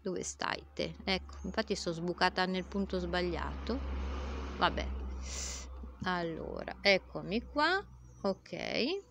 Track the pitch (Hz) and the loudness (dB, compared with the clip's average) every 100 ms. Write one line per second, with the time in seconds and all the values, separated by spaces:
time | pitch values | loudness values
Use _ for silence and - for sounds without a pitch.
0 | 196 180 - - - - - - 156 160 | -4 -4 -4 -2 -2 -2 -4 -4 -4 -2
1 | - 185 - - 185 185 220 190 - 165 | 0 0 0 -8 -4 -2 0 0 0 0
2 | 175 170 180 180 185 185 180 202 196 185 | -2 4 4 6 2 2 0 -2 0 0
3 | 175 180 180 160 143 - - 247 - - | 2 2 2 0 -2 -4 -2 -2 0 -2
4 | - - - - - - 175 - - - | -2 -2 -4 -4 -6 2 2 2 -2 -4
5 | - - - - - - - - - - | -4 -6 -6 -6 -6 -8 -10 -10 -12 -6
6 | 185 180 170 160 - - - - 196 185 | -2 0 0 -2 -4 -4 -6 4 6 6
7 | - - 156 208 - 285 302 381 415 - | 4 -6 -2 -2 0 2 4 4 0 -16
8 | - - 202 190 - - 57 65 240 392 | -20 -2 0 0 -4 -6 -2 2 2 0
9 | 392 | -6